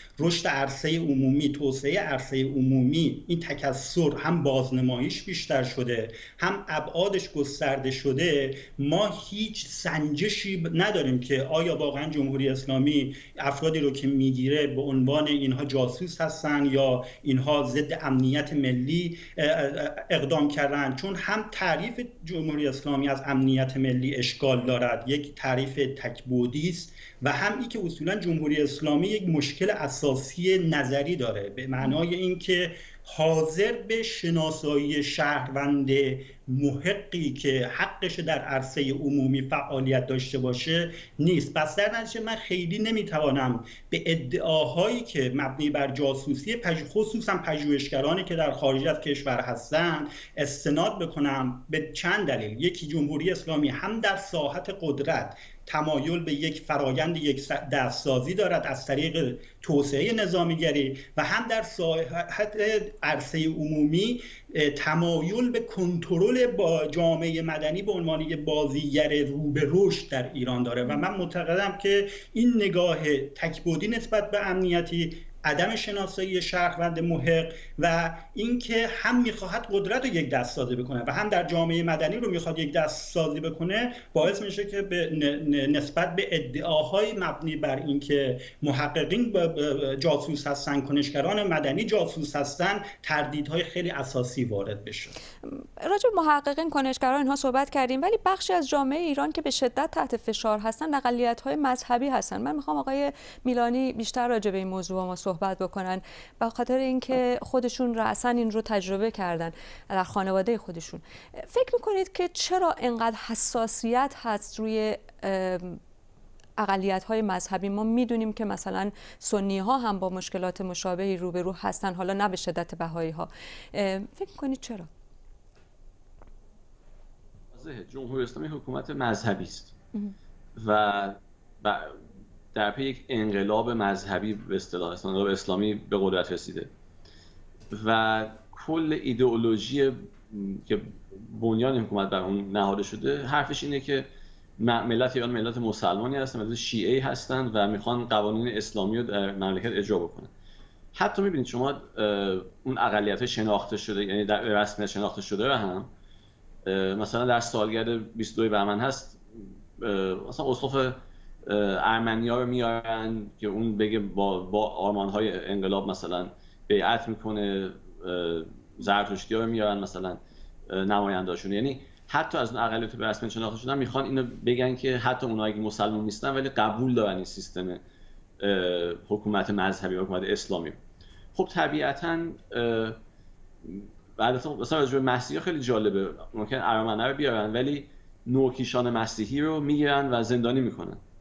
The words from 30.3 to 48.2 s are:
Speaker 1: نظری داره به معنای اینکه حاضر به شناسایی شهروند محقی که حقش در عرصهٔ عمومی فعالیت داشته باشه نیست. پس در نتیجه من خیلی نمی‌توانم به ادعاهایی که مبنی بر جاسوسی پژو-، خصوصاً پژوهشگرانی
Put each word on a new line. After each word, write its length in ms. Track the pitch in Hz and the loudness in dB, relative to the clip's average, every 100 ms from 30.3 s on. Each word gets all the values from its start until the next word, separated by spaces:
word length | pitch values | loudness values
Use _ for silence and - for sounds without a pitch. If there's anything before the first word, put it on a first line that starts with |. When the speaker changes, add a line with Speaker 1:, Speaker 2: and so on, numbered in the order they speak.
| - 180 190 165 | -2 2 4 4
Speaker 1:
نظری 460 | 151 127 139 143 165 | 2 2 0 0 0
داره 340 | 117 104 101 | -2 -2 -4
به 180 | 113 131 | -6 -4
معنای 480 | 127 135 147 170 175 | -2 2 2 2 0
اینکه 560 | 185 175 190 180 175 170 - - | 0 0 2 2 2 -4 -16 -18
حاضر 680 | - - 156 160 156 165 220 233 202 | -8 2 4 4 2 2 2 0 -2
به 160 | 226 | -2
شناسایی 1000 | 220 - 170 165 156 151 147 147 143 147 | -2 -2 0 2 2 0 2 2 2 0
شهروند 880 | 139 - 147 143 131 135 143 143 131 135 135 131 - - - | 0 0 2 2 -2 -2 2 2 4 4 4 0 -8 -12 -2
محقی 840 | 131 139 131 180 202 - 175 147 | 2 2 2 0 -2 -2 -2 -2
که 360 | - 139 131 120 | 0 0 2 0
حقش 460 | - 196 - 180 180 | -2 -2 -2 -4 -2
در 200 | 165 147 | -2 -2
عرصهٔ 520 | 156 135 131 - 135 | 0 -2 -2 -2 0
عمومی 500 | 135 143 143 131 135 | 0 2 2 4 2
فعالیت 640 | 131 147 - 135 131 131 123 | 2 -2 -2 -2 2 2 2
داشته 300 | 131 131 135 | -2 -2 -2
باشه 540 | 127 120 160 165 170 - - - | 0 0 0 0 0 -6 -10 2
نیست. 340 | 160 170 - | 4 4 2
پس 220 | 160 151 196 | 0 0 2
در 160 | 214 226 | 2 0
نتیجه 300 | 220 226 220 | -6 -6 -4
من 100 | 220 | -4
خیلی 440 | - 185 175 214 | -2 -2 -2 0
نمی‌توانم 840 | 220 220 196 156 147 135 127 120 - - - | 0 0 0 2 2 4 2 0 -4 -16 -4
به 140 | 165 170 | -2 0
ادعاهایی 960 | 165 123 175 - 156 143 170 214 247 | 0 0 0 2 4 2 2 2 2
که 300 | 233 160 127 135 | -2 0 0 0
مبنی 340 | 135 135 147 | -2 0 0
بر 180 | 147 139 | 2 0
جاسوسی 680 | 127 139 135 - 127 202 233 | 2 0 0 -2 -2 -2 -2
پژو-، 300 | 185 160 143 | 0 -2 0
خصوصاً 480 | 214 214 226 - 180 | 0 0 0 0 0
پژوهشگرانی 840 | 165 151 147 143 120 135 147 185 | 0 -2 2 2 2 0 2 0